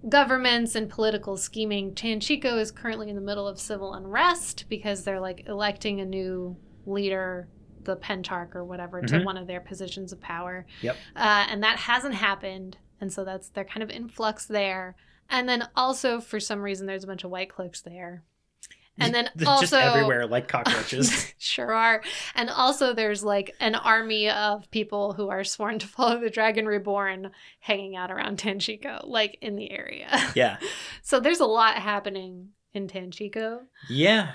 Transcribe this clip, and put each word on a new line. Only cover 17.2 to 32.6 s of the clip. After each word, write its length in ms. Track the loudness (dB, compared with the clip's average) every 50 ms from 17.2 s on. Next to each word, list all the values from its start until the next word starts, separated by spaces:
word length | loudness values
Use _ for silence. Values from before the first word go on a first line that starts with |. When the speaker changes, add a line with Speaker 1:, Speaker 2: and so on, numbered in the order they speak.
| -8
Speaker 1:
of 60 | -8
White 180 | -6 -6 -6 -8
Cloaks 320 | -8 -10 -10 -10 -10 -14
there. 420 | -14 -14 -14 -12 -12 -12 -14 -16 _ _ _ _ _ _ _ _ -20 -20 -20 _ _ _ _ 0
And 140 | 0 2 2
then 120 | 2 0 -2
Speaker 2:
<laughs> 40 | -2
They're 100 | 0 4
just 280 | 6 6 6 6 6 6
Speaker 1:
also 40 |
Speaker 2:
everywhere 480 | 6 6 8 6 6 6 6 4 2 2
like 220 | 2 0 0 0
cockroaches. 840 | 0 -2 0 2 2 2 2 0 -2 0 2 2 2 2 0 -2 -4 -8
Speaker 1:
<laughs> 20 |
Sure 340 | _ -4 -2 -2 -2 0 0 2
are. 280 | 4 6 6 4 4 0 -6 -8 -6 -8 -4 -2
And 160 | -2 -2 0
also 440 | 2 4 4 4 6 4 2 2 4
there's, 300 | 2 2 2 0 0 0
like, 300 | 2 2 2 0 -2 -4 0
an 160 | 0 2 2
army 540 | 2 4 4 4 4 4 0 0 2 2 2
of 420 | 2 2 2 0 0 0 -4 _
people 420 | -2 -2 -2 0 0 -2 -2 -2 -2
who 160 | -4 -4 -2
are 140 | -2 -2 -2
sworn 360 | -4 -4 -2 -2 -2 -2 -4
to 80 | -6
follow 320 | -8 0 2 4 4 4 2
the 100 | -2 -2
Dragon 360 | 0 2 2 4 2 2 0
Reborn 680 | 0 0 0 0 0 0 0 0 -2 -4 -6 -10 -12 -14 -16 -20 -20 -20 _
hanging 360 | -2 -2 -2 0 -2 -8 -8
out 140 | -8 -6 -6
around 300 | -4 -4 -4 -4 -4 -4
Tanchico, 680 | -2 -4 -2 -2 -4 -4 -6 -8 -10 -10 -10 -10 -10
like, 300 | -2 0 0 0 0 -2 _
in 140 | -8 -8 -8
the 140 | -8 -8 -8
area. 380 | -10 -10 -10 -10 -12 -12 -2 0 2 2 2 2
<laughs> 60 | 4
Speaker 2:
Yeah. 220 | 4 4 4 4 -2 -8 -8 -8 -8 -10 -12 -14 -12 0
Speaker 1:
So 160 | 2 2 4
there's 220 | 6 4 6 6
a 40 | 4
lot 300 | 4 6 8 8 6 6
happening 760 | 4 0 0 -2 0 -2 -4 -6 -6 -10 -10 -14 -16 -16 -18 _ _